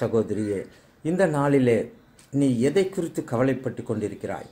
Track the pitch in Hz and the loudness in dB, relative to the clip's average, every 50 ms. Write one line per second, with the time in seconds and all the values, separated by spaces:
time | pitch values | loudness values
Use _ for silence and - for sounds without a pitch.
0 | 120 110 113 113 104 95 104 104 107 104 101 92 - - - - _ _ _ _ | -2 0 2 0 0 0 -2 -2 -2 -2 -2 -4 -6 -10 -14 -20 _ _ _ _
1 | - 151 175 180 190 165 151 143 139 143 139 135 127 120 117 104 82 - - - | -6 -2 0 2 2 2 2 2 2 4 4 4 4 4 4 2 2 -2 -8 -18
2 | - _ _ - - _ - 139 143 135 123 113 120 143 147 196 190 190 - 190 | -20 _ _ -20 -14 _ 0 2 2 2 2 2 0 2 2 2 0 0 0 -4
3 | 170 147 - - - - 123 113 131 135 131 131 - 123 117 - - - 110 104 | -6 -4 -4 -6 -6 -2 0 0 2 2 0 -2 -4 -6 -8 -8 -6 -6 -4 -4
4 | 101 101 101 - - 92 92 - - - | -4 -4 -6 -8 -8 -8 -8 -8 -10 -14